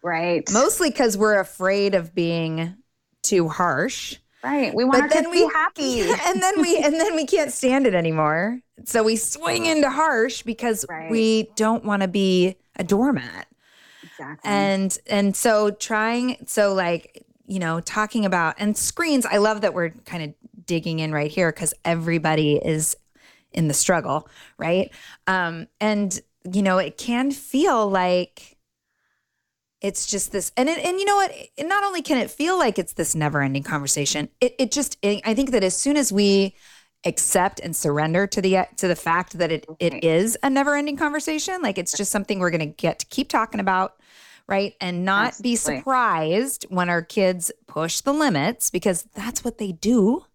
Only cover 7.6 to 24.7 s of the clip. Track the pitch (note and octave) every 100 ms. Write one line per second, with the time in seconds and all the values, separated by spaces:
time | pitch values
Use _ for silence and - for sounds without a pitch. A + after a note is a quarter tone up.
7.6 | B3+ C4 C4 F#3 E3 D#3+ D3+ D#3 G3 B3
8.6 | _ _ - A#3 A3 A3 - - E4 F4
9.6 | E4 D#4 C#4+ C4 D#4 B3+ A#3 - - A3+
10.6 | A#3+ A3 - D#3+ D#3+ A3+ A3 A3 G#3+ -
11.6 | G#3+ A3+ G#3+ G3+ F#3+ G3 F#3+ F#3 F3+ F#3
12.6 | _ - F3+ G3+ C4 A#3 A#2+ F2+ - _
13.6 | _ _ - - E3 - C3+ D3+ - G3+
14.6 | G3 G3 F#3+ - - G#3 G3+ G3 A#3+ G#3+
15.6 | G#3 G#3 - A3 A3 A#3+ B3 B3 - -
16.6 | G3+ F#3+ F3 E3+ - - _ _ - F#3+
17.6 | E3+ E3 E3+ - G#3+ A#3 G3+ F#3 D#3+ -
18.6 | G#3 G#3 - - E4+ C#4+ A#3 G#3 G#3 G#3+
19.6 | G3+ F3 E3+ D#3+ - F3 D3+ - - -
20.6 | E3+ E3+ D#3+ D#3+ D#3 D3+ D3 D3+ E3+ D#3
21.6 | D#3+ - - E3+ E3 E3 D#3+ D#3 D3+ D3
22.6 | - D#3 D#3 - _ _ _ _ _ -
23.6 | D#3+ C#3 - F3+ C#3+ C#3 - - - _
24.6 | D#3+